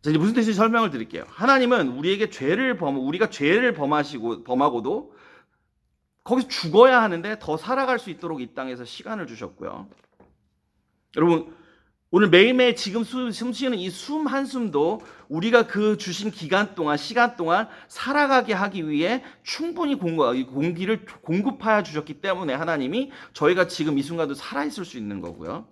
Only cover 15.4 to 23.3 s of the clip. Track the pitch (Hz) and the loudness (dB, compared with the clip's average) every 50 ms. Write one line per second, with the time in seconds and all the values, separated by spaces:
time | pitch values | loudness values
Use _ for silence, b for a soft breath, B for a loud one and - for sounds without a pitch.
15.4 | 175 226 226 240 220 - - 202 214 214 214 214 - 185 170 185 202 214 - - | 2 4 6 6 4 4 0 0 2 2 2 0 -2 -8 -8 -6 -6 -6 -8 -8
16.4 | 165 139 175 196 208 - - 175 160 147 151 147 - - 220 240 240 240 240 - | -4 0 2 2 2 0 -2 -4 -2 0 0 -2 -2 -2 2 2 2 2 2 -4
17.4 | 170 160 170 196 226 B B B B B - - - 247 285 294 294 269 269 254 | 0 0 2 0 0 B B B B B -12 -8 -4 0 2 2 4 4 4 2
18.4 | - 226 208 180 202 202 190 190 160 151 151 147 160 185 240 254 B B B B | 4 2 -2 -2 -2 -4 -4 -4 -4 -2 0 0 0 0 -2 -4 B B B B
19.4 | _ - - - 311 339 339 349 339 285 277 - 185 170 165 160 139 117 123 131 | _ -12 -8 -6 -6 -6 -4 -2 -2 -2 -2 0 -2 -2 2 2 2 2 2 0
20.4 | 131 127 131 139 151 175 175 165 190 185 226 - - - - - - - 160 196 | -4 -4 -2 -2 -2 -2 -2 -2 -2 -2 -2 -2 -4 -16 -20 -16 -4 -2 -2 0
21.4 | 202 269 214 - - 220 220 208 202 - 151 151 147 - 147 - - 196 180 180 | 0 -2 -4 -4 -2 0 0 0 0 -2 -8 -8 -8 -8 -14 -6 -4 -4 -4 -2
22.4 | 185 147 127 139 160 170 165 147 131 127 175 240 269 277 B B B B | -2 -4 -4 -2 -2 -2 -2 -2 -2 -2 -2 -4 -4 -6 B B B B